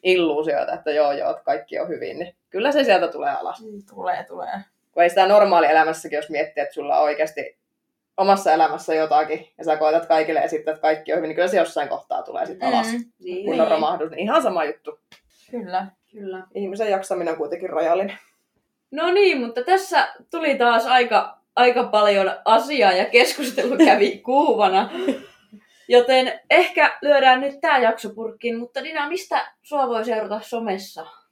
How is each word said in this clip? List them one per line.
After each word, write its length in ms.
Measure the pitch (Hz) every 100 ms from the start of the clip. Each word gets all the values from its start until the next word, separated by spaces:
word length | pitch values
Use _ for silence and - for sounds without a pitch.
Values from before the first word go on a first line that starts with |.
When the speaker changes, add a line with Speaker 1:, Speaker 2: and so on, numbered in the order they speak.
Speaker 1:
illuusioita, 680 | 185 185 165 147 156 143 -
että 180 | - -
joo, 200 | 151 147
joo, 200 | 143 147
että 120 | -
kaikki 360 | - 143 - -
on 80 | 175
hyvin, 320 | 156 - 151
niin 160 | 175 _ _
kyllä 220 | 190 254
se 120 | 285
sieltä 240 | 247 185 170
tulee 240 | 147 143
alas. 300 | 135 180 214 220
Speaker 2:
Mm, 140 | 208 202 202
tulee, 280 | 185 -
tulee. 360 | - 180 - 196 - _ _
Speaker 1:
Kun 120 | -
ei 60 | 175
sitä 180 | 175 185
normaalielämässäkin, 880 | 208 196 175 151 160 156 160 160 147
jos 120 | 156
miettii, 320 | 151 151 151
että 100 | 143
sulla 240 | - 143 147
on 60 |
oikeasti 540 | 151 151 156 151 - _ _ _ _ _ _ -
omassa 360 | 190 196 190
elämässä 420 | 160 156 151 - 160
jotakin, 520 | 156 151 156 160 - _
ja 60 |
sä 140 | 160 156
koetat 280 | 156 165 165
kaikille 340 | 160 160 151
esittää, 320 | 156 151 160
että 100 | 156
kaikki 300 | 156 151 -
on 40 | 156
hyvin, 100 | 156
niin 80 | 160
kyllä 120 | 180
se 100 | 196
jossain 320 | 160 - 143
kohtaa 340 | - _ -
tulee 220 | - - -
sit 140 | -
Speaker 3:
Mm. 80 | -
Speaker 1:
alas. 200 | 240 226
Speaker 2:
Mm. 100 | 240 233 _
Speaker 3:
Niin. 260 | 180 180 202
Speaker 1:
Kun 80 |
on 60 | 165
Speaker 2:
Niin. 120 | 160
Speaker 1:
romahdus, 380 | 156 151 175 160
niin 80 | 160
ihan 220 | 202 311
sama 200 | 240 180
juttu. 360 | 151 - - - _ - _ _ _
Speaker 2:
Kyllä. 340 | 240 185 185 196 _ _
Speaker 3:
Kyllä. 320 | 220 196 185 - 196
Speaker 1:
Ihmisen 360 | 196 196 220
jaksaminen 400 | 196 190 180 170
on 60 | 165
kuitenkin 320 | 147 175 185
rajallinen. 480 | 151 156 175 202 - _ _ _ _ _ _ _
Speaker 3:
No 200 | 277 339
niin, 300 | 370 392 285
mutta 220 | 233 240
tässä 440 | 247 381 - 311 - - _
tuli 240 | 339 311 269
taas 300 | 240 226 233
aika, 520 | 254 240 208 - - _ -
aika 280 | 247 247
paljon 480 | 240 214 214 196 190 - -
asiaa, 460 | 226 262 285 196
ja 140 | 180 220
keskustelu 720 | 240 254 - 254 - 240 294 294
kävi 320 | 202 202 -
Speaker 1:
<laughs> 40 | -
Speaker 3:
kuumana. 640 | 269 302 220 202 190 220 349 381 240 - _ _ - _ _ -
Joten 520 | 247 240 262 254 - _
ehkä 480 | 320 359 - 294 -
lyödään 400 | 285 285 262 254
nyt 200 | 277 277
tää 160 | 330 277
jakso 320 | 226 226 220
purkkiin, 480 | 202 226 226 233 233
mutta 240 | 240 269
Dina, 260 | 302 311 294
mistä 440 | 359 - 285 - _
sua 260 | _ 294 254
voi 180 | 226 226
seurata 340 | 220 190 214
somessa? 600 | - 233 220 190 - - - - _